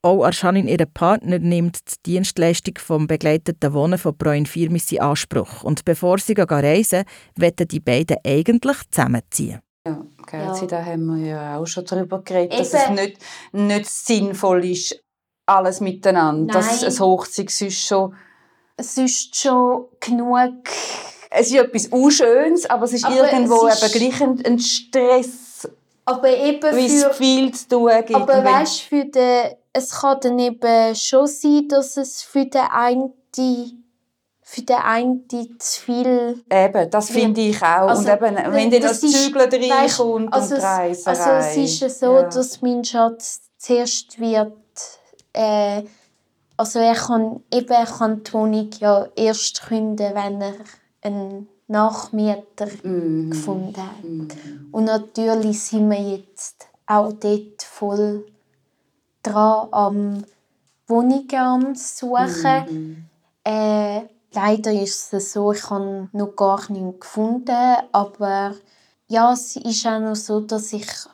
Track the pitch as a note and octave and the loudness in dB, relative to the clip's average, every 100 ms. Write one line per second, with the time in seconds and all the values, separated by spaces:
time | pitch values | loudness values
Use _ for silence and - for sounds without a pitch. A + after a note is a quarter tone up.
0 | F3 G3 D#3 F3+ F3+ G3 F3+ D#3+ D#3+ - | 4 4 2 2 0 2 2 0 0 0
1 | E3+ G#3+ D#3 F3+ E3+ F3 E3+ F3 - - | 0 2 0 0 0 0 0 -4 -14 -12
2 | - F3+ F#3+ - E3+ E3+ - - - D#3 | -4 -2 -2 0 0 0 -4 -12 -4 -2
3 | D3+ D#3 D#3 D#3+ - E3 D3 C#3+ D#3 F3+ | 0 0 0 0 -2 -2 -2 0 0 0
4 | E3+ C#3+ D#3+ D3 D3 E3 E3 E3+ - D3+ | -2 -2 -2 0 -2 -2 -2 -2 -2 -2
5 | C#3+ D3 - C3+ - - - D3+ - E3 | 0 -2 -2 -4 -4 -8 -4 -2 0 0
6 | F3+ F#3+ - G#3+ E3+ D3 C#3+ E3+ A3+ F#3 | 2 0 0 0 2 2 2 2 2 -2
7 | G3 - _ - F3 - E3+ D3+ - B2 | -4 -12 _ 0 0 0 -4 -2 0 0
8 | D#3+ C3+ - C#3 E3 A#3 C4+ C#4 - - | 0 -2 0 0 2 2 2 -4 -4 -2
9 | B2+ A#2+ - - A#2 A2 _ _ E3 D3+ | 0 0 -4 -8 -8 -10 _ _ -10 -10
10 | - _ - D#3 F#3+ F#3+ F#3 E3+ E3+ E3+ | -12 _ -14 -10 -8 -6 -6 -6 -6 -4
11 | E3 D#3+ D#3 D3+ D3 D3 E3 - F3 F#3 | -4 -4 -4 -6 -8 -8 -6 -8 -6 -6
12 | F3 F#3+ - F#3 F3 - B3 D4 C4+ G3 | -4 -8 -2 -2 0 -2 -2 -2 0 0
13 | G3+ G3 - - - G3 G#3 G#3 G#3 - | -4 -8 -20 -20 -10 -2 0 -2 -4 -10
14 | - A3 G3 G3 G3 F3+ F3+ F3 - - | -2 0 0 -2 2 2 0 -4 -6 -10
15 | _ _ _ _ - G3 F#3 F#3+ G3 F#3+ | _ _ _ _ 2 2 2 -2 -6 -2
16 | G3 F3+ D#3 D3+ D#3+ F#3 G#3+ A#3 A3+ B3+ | 2 2 2 0 0 0 2 0 -2 2
17 | F#3+ F#3 - - F#3+ - G3+ F#3+ - G3 | 2 2 -2 -8 -6 -6 -6 -6 -2 0
18 | F#3+ F#3+ _ _ _ _ _ - B3 - | -2 -8 _ _ _ _ _ -14 -10 -2
19 | B3+ - - - C#4 B3+ B3 B3 - _ | -2 -2 -6 -2 0 2 2 0 -6 _
20 | - A#3+ A#3+ B3 B3+ B3+ - - - - | -4 -2 0 2 2 -2 -10 -8 -8 -10
21 | - - - - A#3 C4 B3 A3 G#3 B3+ | -14 -20 -2 2 4 4 4 0 0 4
22 | C#4 D4 A#3 B3 D#4+ F4 - A#3+ A#3+ A#3+ | 4 6 6 6 4 2 0 -2 0 -2
23 | B3 C4 C#4+ B3+ A#3+ A#3 A3+ A3 A3 A3 | 0 4 4 4 4 6 6 4 2 2
24 | B3 B3 C#4 B3+ A#3+ A#3+ A#3 - - C4+ | 0 2 0 0 0 0 0 -4 -2 2
25 | B3 B3+ B3 - - - - _ _ _ | 4 4 2 -12 -20 -18 -18 _ _ _
26 | - B3+ C4 B3+ C#4+ D4 D4+ B3 B3+ D4 | -4 2 4 4 2 2 2 2 4 4
27 | C#4+ C4+ C4 C4 C4+ - - B3 A#3 A3+ | 4 2 2 4 2 -2 -2 2 6 4
28 | A3+ A3+ - C4 C4 C4+ D#4 - - C#4+ | 4 2 4 4 6 4 2 -4 -2 -2
29 | C#4 C4 B3 B3 A#3 - _ C4 B3+ - | 2 2 4 4 0 -6 _ -8 -6 -2
30 | C#4 C4+ B3+ B3 B3 A#3+ A#3 A3+ A3+ A3 | 0 2 0 2 0 0 2 4 4 0
31 | - C4 D4 C#4+ D4 D4 D4 C#4 C4+ C#4+ | 2 2 2 0 2 4 4 0 0 -6
32 | C4 - - C#4 C4 C4+ B3+ - A#3+ B3+ | -6 -8 -4 -2 0 0 0 2 2 0
33 | C4 _ _ - B3+ A#3+ A#3+ - _ _ | -2 _ _ -2 -2 -2 -6 -16 _ _
34 | _ _ _ _ _ - B3+ A#3+ - A3+ | _ _ _ _ _ -14 -2 0 2 0
35 | B3 B3+ B3+ A#3+ A#3 - - - - A#3+ | 0 -2 -6 -10 -10 -10 -8 -8 -4 -2
36 | B3+ B3 A#3+ A#3+ _ F#3+ F#3+ G3 E3+ G#3+ | 2 2 0 -6 _ 2 4 2 0 0
37 | G#3 A3+ A3 G#3+ G#3+ G#3 E3+ E3+ F#3+ A#3 | 0 0 2 2 0 2 2 4 4 2
38 | G3+ G3+ A3+ G3 - A3 A3+ A#3+ A#3 A3 | 2 2 2 0 0 2 4 4 4 2
39 | D4+ C#4 C#4 C#4+ B3+ B3+ B3+ C4+ C4+ - | 2 2 2 2 2 4 2 4 2 2
40 | A#3 A3 A3 - G3+ C#4 F#3+ F#3+ F3 F3 | -2 0 0 0 0 0 0 0 -2 -4
41 | - F3 E3+ E3 D#3 D3+ C#3 - C4 - | -4 0 2 2 2 0 -2 -2 -4 -2
42 | B3+ C4 C4 B3+ B3+ - B3 A#3+ A#3+ A#3+ | 4 4 4 -2 -6 -4 -4 -2 -4 0
43 | A3+ A#3 - - _ _ - B3 A#3+ - | 0 0 -14 -14 _ _ -2 0 0 -6
44 | - A3+ A3+ A3 G#3+ - _ - - - | -8 -8 -2 0 -2 -6 _ -18 -18 -20
45 | _ _ _ - A3 G#3+ G3+ G#3 G#3 _ | _ _ _ -2 0 2 0 -2 -8 _
46 | _ _ _ _ _ - A3 A#3 A3+ A3+ | _ _ _ _ _ -6 -4 2 2 2
47 | - A#3 A3 A#3 _ B3 B3 A#3+ A3+ - | 0 0 -2 -6 _ -4 2 0 0 -2
48 | A3 G#3+ G#3+ A3 A3 G#3+ G#3+ - G#3 G3+ | -2 -2 -4 -2 0 0 -4 -2 2 2
49 | - - A3 G#3+ - - - A3 A3 G#3+ | 0 -2 -2 0 -6 -8 -6 -4 -2 -2
50 | G3+ G3+ G3+ G3+ G3+ G3+ G#3+ - _ _ | -4 -4 -6 -6 -8 -10 -20 -20 _ _
51 | G#3 G3+ G3 G3 G3+ _ - G#3+ A3 A3 | -8 -6 -8 -12 -18 _ -4 0 0 -2
52 | - G#3+ G#3+ G3+ - - G#3 G3+ F#3 F3+ | -6 -2 0 -2 -8 -10 -10 -8 -6 -4
53 | E3 D#3+ D#3+ D#3 D3+ F#3 F#3+ F#3+ F#3+ G#3 | -2 -4 -4 -6 -6 -6 -8 -10 -14 -14
54 | E3+ D#3+ D#3 D3+ D3 C#3+ C#3+ A3 A3 A3 | -12 -12 -12 -16 -18 -20 -10 -2 0 -2
55 | G#3+ - A3+ A3+ G#3+ G#3+ - A3 G#3+ G#3 | -4 -4 -2 0 -2 -4 -4 0 2 0
56 | G3+ G3 - - - _ - _ - G#3 | -4 -8 -12 -18 -18 _ -20 _ 0 0
57 | G#3+ G#3+ G#3 G#3 G#3 - - - G3+ G3+ | 0 -2 -2 -2 -4 -18 -20 -8 -6 -2
58 | G#3 G#3 G#3 _ _ _ _ _ _ _ | -2 -4 -12 _ _ _ _ _ _ _
59 | _ _ - G#3 A3 A3 A3 G#3 G3+ G3+ | _ _ -4 2 2 2 -2 -2 0 -2
60 | G3+ G3+ G#3 _ _ _ _ _ _ A#3 | -4 -6 -12 _ _ _ _ _ _ 2
61 | B3 C4+ C4+ C4+ B3+ B3+ C4 C4 - - | 2 0 -2 -2 0 0 -2 -6 -10 -10
62 | B3 B3 F#3 E3+ E3+ E3+ E3+ D#3+ D#3 D#3+ | -4 -2 0 0 0 0 -2 -10 -10 -14
63 | - _ _ _ G#3+ G#3+ G#3+ G#3+ G#3 G#3 | -20 _ _ _ -6 -2 0 0 -2 -6
64 | A#3 _ _ G#3 G3+ G#3+ A3 G#3+ G3 - | -10 _ _ -2 0 0 0 -2 -2 -8
65 | - G3 G3 G#3 G#3 G#3 - G3 G3 G3 | -8 -8 -6 -2 -2 -2 -6 -8 -6 -10
66 | F#3+ G#3 G3+ G3+ G3 G3 G3 G3 F#3 F#3 | -10 -6 -6 0 0 0 -4 -8 -8 -10
67 | - G#3+ A3 B3 B3 A#3+ B3 A#3+ - - | -12 -4 -2 -4 -2 0 2 2 0 -2
68 | G3+ - G3+ G3 G3 G3+ _ _ _ _ | -2 -6 -4 -2 -4 -8 _ _ _ _
69 | _ A3+ A#3+ B3 B3 - - A3 A#3 A3 | _ 2 2 2 -6 -10 -6 -4 -4 -4
70 | A3 G#3+ - G#3+ G#3+ A3 G#3+ G#3 G#3+ - | -4 -6 -4 -4 -4 -8 -6 -10 -10 -14
71 | - | -16